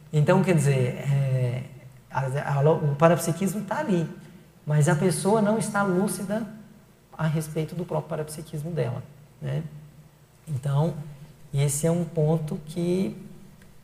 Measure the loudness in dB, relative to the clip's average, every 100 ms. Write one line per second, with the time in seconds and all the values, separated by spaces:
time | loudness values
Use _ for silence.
0 | -2 2 6 6 6 4 4 4 2 -2
1 | 0 0 2 2 0 -2 -8 -14 -20 -20
2 | -8 -4 -2 -4 -2 2 4 4 2 4
3 | 4 4 2 -2 -2 -4 -4 -4 0 0
4 | 0 -8 -18 -20 -20 -14 0 4 4 4
5 | 2 2 2 2 4 2 0 0 2 2
6 | 0 -2 -4 -4 -6 -12 -20 -20 -20 _
7 | _ -4 -2 0 -2 -4 -4 -6 -4 -4
8 | -4 -6 -6 -10 -10 -10 -6 -4 -2 -4
9 | -10 -20 -20 -12 -6 -6 -6 -12 -20 -20
10 | -20 _ _ _ -8 -6 -2 0 0 -2
11 | -10 -16 -20 -20 -8 -2 0 0 0 0
12 | 0 0 2 2 -2 -8 -8 -4 0 0
13 | -2 -4 -14 -20 -20 -20 -20 -20